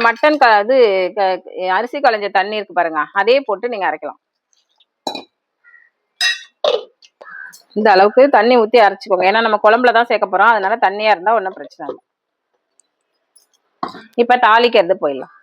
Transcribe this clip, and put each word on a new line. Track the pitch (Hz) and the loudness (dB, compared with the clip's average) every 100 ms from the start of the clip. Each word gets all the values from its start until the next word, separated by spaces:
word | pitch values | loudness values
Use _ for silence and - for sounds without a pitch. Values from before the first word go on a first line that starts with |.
மட்டன் | 233 226 302 302 | 2 2 0 2
க-, | 254 208 | 4 4
இது | 208 269 226 190 180 208 | 2 2 4 2 -2 -2
க-, | 190 185 - 147 185 185 | -2 -4 -8 -8 -4 -4
அரிசி | 240 294 | -4 -2
களைஞ்ச | 277 220 202 196 | 0 0 -2 -2
தண்ணி | 196 214 | -2 -6
இருக்கு | 202 175 | -6 -4
பாருங்க, | 165 156 151 196 | -4 -4 -4 -2
அதே | 202 269 277 | 0 0 -2
போட்டு | 202 240 | -6 -6
நீங்க | 220 180 | -6 -6
அரைக்கலாம். | 156 147 - _ _ _ _ _ _ _ _ - - - _ _ _ _ _ _ _ _ - - - - _ - 427 - _ _ _ - - - - _ 208 | -6 -10 -16 _ _ _ _ _ _ _ _ -16 -14 -18 _ _ _ _ _ _ _ _ -8 -8 -8 -14 _ -4 -4 -8 _ _ _ -20 -20 -20 -20 _ -2
இந்த | 214 | 2
அளவுக்கு | 190 208 - 277 254 | 4 4 4 4 4
தண்ணி | 220 247 | 4 2
ஊத்தி | 220 240 | 2 4
அரைச்சிக்கோங்க, | 202 196 - 185 185 | 2 0 -4 -2 0
ஏன்னா | 220 226 | 0 0
நம்ம | 208 | 0
குழம்புல | 214 233 247 226 | 2 2 2 2
தான் | 240 | 0
சேர்க்க | 220 196 | -2 -2
போறோம், | 180 214 | 0 2
அதனால | 220 190 226 190 | 2 -2 -2 -2
தண்ணியா | 202 214 | 0 0
இருந்தா | 180 190 226 | 0 0 -2
ஒண்ணும் | 185 - | -4 -10
பிரச்சனை | 143 - 151 | -18 -16 -14
இல்லை. | - _ _ _ _ _ _ _ _ _ _ _ _ _ _ _ _ _ _ - - - - | -14 _ _ _ _ _ _ _ _ _ _ _ _ _ _ _ _ _ _ -14 -14 -8 -4
இப்ப | 233 247 226 | -2 0 0
தாளிக்கிறது | 226 240 226 175 185 | 2 2 0 0 -2
போயிடலாம். | 151 135 - _ | -4 -8 -12 _